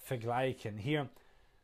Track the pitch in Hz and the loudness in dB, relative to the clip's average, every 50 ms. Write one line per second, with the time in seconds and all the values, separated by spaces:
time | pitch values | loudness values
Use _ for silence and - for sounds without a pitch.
0 | - - 135 120 110 117 120 127 131 131 127 - - 113 104 107 98 139 151 151 | -6 -4 -4 -2 0 0 2 4 2 2 0 -2 -6 -6 -6 -4 0 2 2 2
1 | 139 - - - - - - - - - - - | 2 -2 -6 -16 -20 -20 -20 -20 -20 -20 -20 -20